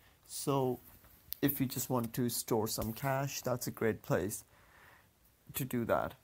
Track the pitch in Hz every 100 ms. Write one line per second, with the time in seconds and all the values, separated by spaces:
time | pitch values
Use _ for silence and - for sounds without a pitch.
0 | - - - - - 139 127 123 - -
1 | - - - - 143 139 131 - - 127
2 | 117 - 120 120 - 117 110 - 110 113
3 | 139 135 139 - 127 123 - - 113 104
4 | - 117 92 - - - - - - -
5 | - _ _ _ - - 127 123 117 82
6 | 76 -